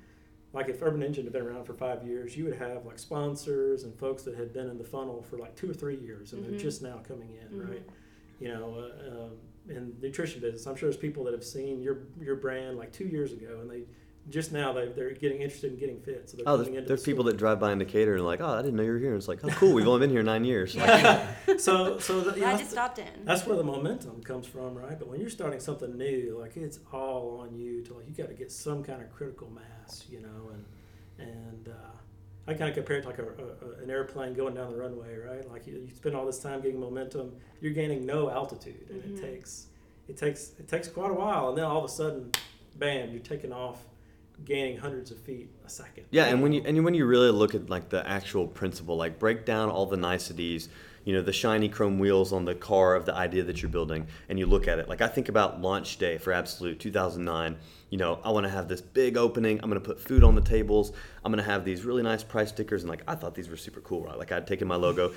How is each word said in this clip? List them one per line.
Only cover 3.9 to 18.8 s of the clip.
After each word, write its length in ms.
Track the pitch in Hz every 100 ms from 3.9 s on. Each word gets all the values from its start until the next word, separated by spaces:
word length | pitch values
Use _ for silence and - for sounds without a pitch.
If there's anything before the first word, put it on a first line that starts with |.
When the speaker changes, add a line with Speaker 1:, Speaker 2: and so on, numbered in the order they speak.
| 110
Speaker 1:
folks 260 | 135 131
that 100 | 131
had 180 | 120 117
been 160 | 127 127
in 100 | 120
the 60 |
funnel 380 | 113 135 131 117
for, 140 | 113 120
like, 160 | 117
two 160 | - 185
or 40 |
three 220 | 151 143 135
years, 360 | 117 104 104
and 100 | -
they're 80 | -
Speaker 2:
Mm-hmm. 60 | 202
Speaker 1:
just 240 | 151 -
now 160 | 127 113 107
coming 280 | 123 113
in, 240 | 113 113 98
Speaker 2:
Mm-hmm. 120 | 92
Speaker 1:
right? 120 | 95 - - - - - -
You 80 | 123
know, 260 | 113 113 117
uh, 460 | 120 - 139 117 117
um, 40 | 113 - - 196
in 260 | 127 123 120
the 80 | 135
nutrition 320 | 139 - 123
business, 260 | 120 113 135
I'm 80 |
sure 140 | 135 151
there's 100 | 139
people 220 | 151 147
that 80 | 123
have 100 | 120
seen 380 | - 135 139 131
your, 160 | 131 135 - 170
your 140 | 143
brand, 440 | 135 135 131 131 123
like, 140 | 117
two 140 | - 190
years 260 | 156 135
ago, 260 | 117 113 113
and 100 | 117
they 140 | 120 117 - - - 147
just 220 | 151 160
now 200 | 151 139
they, 140 | 127 120
they're 220 | 123 131
getting 320 | 135 143 139
interested 280 | 143 - 139
in 80 | 127
getting 220 | 139 117
fit, 300 | - 127 -
so 80 | 120
they're 60 | 123
Speaker 3:
Oh, 40 | 139
Speaker 1:
coming 80 | 117
Speaker 3:
there's, 40 | 131
Speaker 1:
into 100 | 131
Speaker 3:
there's 140 | 131
Speaker 1:
the 80 | 147
Speaker 3:
people 120 | 127
Speaker 1:
store. 80 | 117
Speaker 3:
that 40 | 101
drive 220 | 110 107
by 120 | 104
in 60 | 98
Decatur 360 | 95 104 110
and 100 | 95
like, 160 | 87 87
"Oh, 60 | 165
I 160 | 113
didn't 140 | 139
know 60 | 110